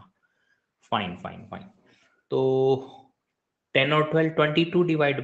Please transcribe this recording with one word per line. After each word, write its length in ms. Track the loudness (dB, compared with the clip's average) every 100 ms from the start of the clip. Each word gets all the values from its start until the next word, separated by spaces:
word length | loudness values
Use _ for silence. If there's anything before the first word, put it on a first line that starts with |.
| -20 _ _ _ _ _ _ _ _
फाइन 240 | -4 -4 -10
फाइन 220 | -14 -16 -16
फाइन। 120 | -18 -18 _ _ _ _ _ _
तो 80 | -2 0 2 2 0 -4 -20 -20 _ _ _ _ _ _ 0
टेन 180 | 2
और 160 | 2 2
ट्वेल्व, 180 | 0 0
ट्वेंटी 320 | 0 0 2 0
टू 180 | 0 0
divide 360 | 2 0 0